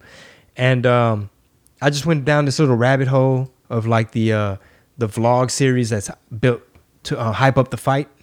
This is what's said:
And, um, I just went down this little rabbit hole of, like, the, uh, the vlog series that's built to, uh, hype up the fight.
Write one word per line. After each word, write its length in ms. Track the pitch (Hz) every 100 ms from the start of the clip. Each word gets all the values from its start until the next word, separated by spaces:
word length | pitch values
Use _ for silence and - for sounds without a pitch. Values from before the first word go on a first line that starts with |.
| - - - - _ -
And, 300 | 127 127 123
um, 440 | 123 117 107 101 _ _ _ _ _
I 80 | 139
just 160 | 143 147
went 180 | 160
down 220 | 135 147 143
this 140 | 131
little 160 | 147 120
rabbit 320 | 123 131 131
hole 440 | 135 131 131 131 _ -
of, 180 | 117 113
like, 240 | 113 110
the, 220 | 117 110
uh, 220 | 107 104 98 - _ _ -
the 100 | 113
vlog 420 | 113 117 123 127
series 400 | - 135 127 117
that's 220 | 110 - - _ 110
built 220 | 127 117 - _ _ _
to, 160 | - 135
uh, 120 | 113
hype 260 | 98 135 131
up 140 | 123
the 60 | -
fight. 300 | - 139 151 _